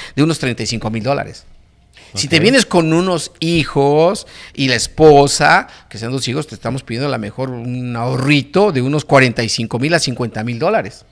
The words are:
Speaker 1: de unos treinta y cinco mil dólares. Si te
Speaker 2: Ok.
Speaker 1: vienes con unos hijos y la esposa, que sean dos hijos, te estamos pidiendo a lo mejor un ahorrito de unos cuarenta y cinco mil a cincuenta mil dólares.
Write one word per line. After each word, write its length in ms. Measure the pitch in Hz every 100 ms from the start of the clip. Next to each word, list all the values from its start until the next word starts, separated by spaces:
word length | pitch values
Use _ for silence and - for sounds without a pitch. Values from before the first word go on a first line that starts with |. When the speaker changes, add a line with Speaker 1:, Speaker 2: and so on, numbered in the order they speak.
| -
Speaker 1:
de 100 | -
unos 160 | 151 156
treinta 220 | 135 117
y 20 | 107
cinco 240 | 117 110
mil 140 | 113
dólares. 420 | 110 139 98 101 - - _ _ _ _ - -
Si 120 | 139
te 80 | 160
Speaker 2:
Ok. 60 |
Speaker 1:
vienes 220 | 185 262 214
con 260 | 185 160
unos 380 | 160 185 170 - -
hijos 880 | 165 170 147 139 139 147 165 208 - - -
y 140 | - 135
la 80 | 123
esposa, 920 | - - 156 143 143 - 143 175 - - _
que 80 | 101
sean 140 | 113
dos 160 | 135 123
hijos, 200 | 127 151
te 60 | 107
estamos 280 | 117 127
pidiendo 240 | - 117 143
a 40 |
lo 60 | 123
mejor 320 | 101 92 131
un 460 | 123 120 123 123 117
ahorrito 760 | 120 131 131 147 123 180 208
de 80 | 147
unos 240 | 127 147 -
cuarenta 360 | 139 127 117
y 60 | 113
cinco 300 | - 113 120
mil 140 | 143
a 60 | 170
cincuenta 440 | - 120 120 123
mil 160 | 113 117
dólares. 460 | 160 214 101 - _